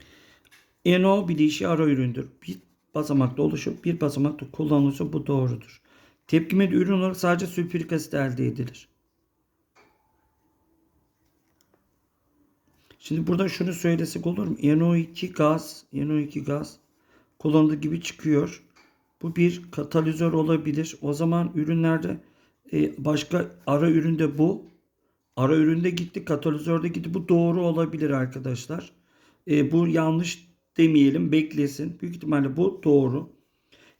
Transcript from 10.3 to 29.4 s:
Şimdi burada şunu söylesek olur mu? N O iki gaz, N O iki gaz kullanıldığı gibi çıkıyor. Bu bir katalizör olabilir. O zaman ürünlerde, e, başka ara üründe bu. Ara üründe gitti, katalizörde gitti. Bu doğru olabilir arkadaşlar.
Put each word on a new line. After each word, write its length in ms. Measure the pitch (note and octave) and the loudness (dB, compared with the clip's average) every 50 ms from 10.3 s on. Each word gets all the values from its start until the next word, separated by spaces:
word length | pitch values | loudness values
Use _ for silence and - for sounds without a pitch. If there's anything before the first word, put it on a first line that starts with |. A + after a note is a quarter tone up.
| _ _ _ _ _ _ _ _ _ _ _ _ _ _ _ _ _ _ _ _ _ _ _ _ _ _ _ _ _ _ _ _ _ _ _ _ _ _ _ _ _ _ _ _ _ _ _ _ _ _ _ _ - _ | _ _ _ _ _ _ _ _ _ _ _ _ _ _ _ _ _ _ _ _ _ _ _ _ _ _ _ _ _ _ _ _ _ _ _ _ _ _ _ _ _ _ _ _ _ _ _ _ _ _ _ _ -20 _
Şimdi 280 | - - D#3 E3 D#3+ | -8 -6 -4 -2 0
burada 220 | E3 F3 F3 G3 F3+ | 0 0 0 0 0
şunu 240 | - - F3+ F#3 | -2 -2 -4 -4
söylesek 540 | E3+ - - E3+ E3 E3 E3 E3 - E3+ E3+ | -4 -2 0 0 0 0 0 -4 -6 -6 -4
olur 200 | E3+ F3 G3 G#3 | -4 -4 -2 -4
mu? 100 | E3+ - - | -4 -2 0
N 220 | - C#3+ D3+ D#3+ E3 | 2 2 4 4 4
O 120 | E3+ F3 | 4 4
iki 360 | E3+ E3 E3 - - F#3 F3 | 2 0 -2 -6 -10 -10 -6
gaz, 520 | - - D3+ D3+ D#3+ D#3+ D#3+ - - - - _ | -2 0 2 2 2 0 -4 -10 -16 -18 -16 _
N 200 | - C#3 C#3+ D3+ | -8 -6 -4 -2
O 40 | D3+ | -2
iki 280 | D3+ D3 C#3+ - D3 C3+ | -2 -2 -4 -6 -8 -6
gaz 320 | C#3+ C#3+ D3 D#3 - - _ _ _ _ _ _ _ _ _ _ _ _ - - | -4 -6 -6 -6 -10 -14 _ _ _ _ _ _ _ _ _ _ _ _ -6 -2
kullanıldığı 280 | D#3 D3+ D#3 D#3 D#3 D#3 | 2 4 4 4 4 2
gibi 260 | D3 D#3 D3+ D#3+ E3 | 0 -4 -4 -4 -6
çıkıyor. 640 | E3+ - - - - D#3 D3+ C#3+ D#3+ E3+ - - _ _ _ _ _ _ _ _ _ _ _ _ | -8 -10 -10 -6 -2 0 2 2 0 -2 -6 -14 _ _ _ _ _ _ _ _ _ _ _ _
Bu 140 | - E3+ E3 | -10 -6 0
bir 260 | F3 E3+ F3 F3 F3 - - | 2 2 2 0 -2 -10 -12
katalizör 640 | - D#3 D3+ D3+ - E3 D#3+ D#3+ D#3+ D#3 E3+ E3 | -8 -8 -6 -2 0 0 0 0 0 0 0 0
olabilir. 640 | D#3+ D#3+ D#3 D#3+ E3 D3+ D3 D3+ D3 D#3 D#3+ D#3+ - - | 2 2 2 2 2 0 0 -2 -4 -4 -4 -6 -8 -8
O 100 | - C#3+ | -6 -4
zaman 400 | D3 D3 E3 E3 E3+ E3+ E3+ E3+ F3 | -2 0 0 0 0 0 0 -2 -2
ürünlerde, 640 | D#3+ D3+ D3+ E3+ E3 E3 D#3+ D#3+ D#3 E3+ F3+ - - - _ _ _ _ _ _ _ _ - | -4 -2 0 0 2 2 2 2 0 -2 -4 -6 -8 -10 _ _ _ _ _ _ _ _ -4
e, 320 | - D#2 D2+ D3+ D3+ - C#3 | -2 0 0 0 -2 -4 -2
başka 460 | - D3+ C#3+ - - E3+ F3 F3 - - - - | -2 -2 -2 -2 -2 -2 -4 -4 -4 -10 -10 -4
ara 240 | - C#3 D3 D#3+ E3+ | 0 0 2 4 4
üründe 480 | D#3+ D#3+ D3+ E3+ E3 D3+ D#3+ C#3+ C#3 C#3+ | 4 4 2 2 0 0 0 0 2 2
bu. 260 | D#3 F3 G#3 A3 - - _ _ _ _ _ _ _ _ _ _ _ _ - | 2 2 0 -2 -8 -16 _ _ _ _ _ _ _ _ _ _ _ _ -2
Ara 200 | B2 B2+ C3+ D#3 | 0 2 4 4
üründe 340 | D#3+ D#3 D#3 D#3+ E3 E3+ F3+ | 4 4 4 4 2 0 0
gitti, 340 | F3 F3 F3 E3+ - G3 D#3+ | -2 -2 -6 -8 -8 -8 -4
katalizörde 640 | - D#3 C#3 - E3 D3+ D3+ D3+ E3 E3 E3 D#3+ E3+ | -4 -2 -2 0 -2 -2 -2 -2 -2 -2 0 0 -2
gitti. 260 | E3+ F3 E3 E3 E3+ | -6 -6 -6 -6 -6
Bu 140 | F#3 E3 - | -4 0 2
doğru 340 | F3+ E3+ E3+ E3+ E3 E3+ | 4 4 4 4 2 2
olabilir 480 | F3 E3+ D#3+ E3 E3 D#3 D#3+ D3+ D#3 D3 | 0 0 0 0 0 -2 -2 -2 -2 0
arkadaşlar. 800 | C#3 C3 B2+ B2+ B2+ C3+ C3 C3+ B2 B2 - - D#3 F3 - - _ _ _ _ _ _ _ _ _ _ | 0 0 -2 -2 -4 -6 -6 -6 -6 -6 -8 -8 -10 -10 -12 -14 _ _ _ _ _ _ _ _ _ _